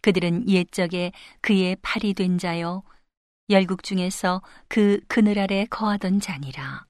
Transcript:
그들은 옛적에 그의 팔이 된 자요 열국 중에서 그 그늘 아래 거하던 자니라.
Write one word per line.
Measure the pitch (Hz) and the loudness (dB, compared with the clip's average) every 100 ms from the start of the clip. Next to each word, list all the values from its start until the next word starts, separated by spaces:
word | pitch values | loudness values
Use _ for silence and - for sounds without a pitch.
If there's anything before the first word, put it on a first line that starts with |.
그들은 | 226 180 175 170 240 | 2 2 0 -2 2
옛적에 | 190 175 - 175 180 175 - - _ | 2 2 -2 -2 -2 -6 -8 -20 _
그의 | - 196 180 185 | 0 2 2 -2
팔이 | - 220 202 | -4 -2 -2
된 | 196 185 180 | 0 0 0
자요 | 180 170 170 185 - _ _ _ _ _ - | -2 -4 -6 -8 -12 _ _ _ _ _ 2
열국 | 196 185 185 | 4 4 -4
중에서 | - 185 180 - 185 185 - - _ | -4 -4 -4 -2 -2 -2 -8 -20 _
그 | 226 202 202 _ | 2 4 2 _
그늘 | - 214 208 | 2 4 2
아래 | 196 196 214 | 0 -2 -4
거하던 | - 220 202 185 196 | -4 -2 -2 0 -2
자니라. | 202 143 139 135 135 131 | -2 -8 -10 -10 -10 -12